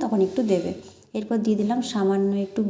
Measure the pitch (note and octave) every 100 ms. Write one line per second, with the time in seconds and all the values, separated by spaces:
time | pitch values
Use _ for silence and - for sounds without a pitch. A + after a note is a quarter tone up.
0 | A#3+ G#3 F#3+ - A3 F#3 E3+ F#3 - -
1 | - A3 G#3 A#3 A3 G#3 G#3 B3 A#3 A3
2 | F#3+ G3 G3 G3+ G3 - G3+